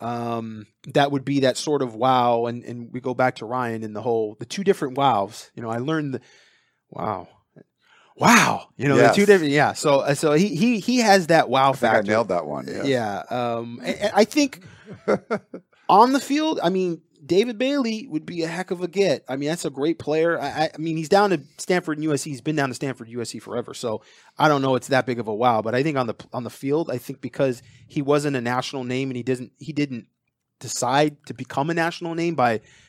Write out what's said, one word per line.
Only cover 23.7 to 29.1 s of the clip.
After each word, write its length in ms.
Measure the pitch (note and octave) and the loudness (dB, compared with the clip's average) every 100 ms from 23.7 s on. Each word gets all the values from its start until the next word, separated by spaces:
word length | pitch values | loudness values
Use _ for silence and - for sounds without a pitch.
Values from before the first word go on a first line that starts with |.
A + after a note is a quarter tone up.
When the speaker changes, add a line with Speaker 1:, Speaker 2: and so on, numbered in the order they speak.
Speaker 1:
So 280 | - A#2+ G#2+ _ _ _ - | -8 -6 -6 _ _ _ 2
I 100 | D3+ | 4
don't 140 | C#3+ | 4
know 140 | C3+ B2+ | 2 0
it's 120 | - | 2
that 180 | C3 B2 | 0 0
big 140 | A#2+ | -4
of 80 | A2 | -4
a 80 | G#2 | 0
wow. 260 | B2 A2+ | 2 2
But 140 | G#2+ B2 | 0 0
I 80 | |
think 140 | D3+ C#3 | 0 -2
on 100 | A#2+ | -2
the, 80 | - - | -6 -8
on 100 | B2 | -10
the 60 | A2+ | -10
field, 400 | - C#3 D3 E3+ | -8 -4 -2 -2
I 80 | B2+ | -6
think 220 | - C3+ | -8 -12
because 400 | A#2+ - C3+ B2 - - - | -10 -2 -2 -2 -12 -20 -10
he 140 | D#3 | -4
wasn't 360 | C3+ D3 D3 C3+ | 2 2 2 -2
a 40 | |
national 440 | A#2 B2 - C#3 B2 | -2 -2 -4 -8 -6
name 240 | B2+ | -4
and 80 | C3+ | -4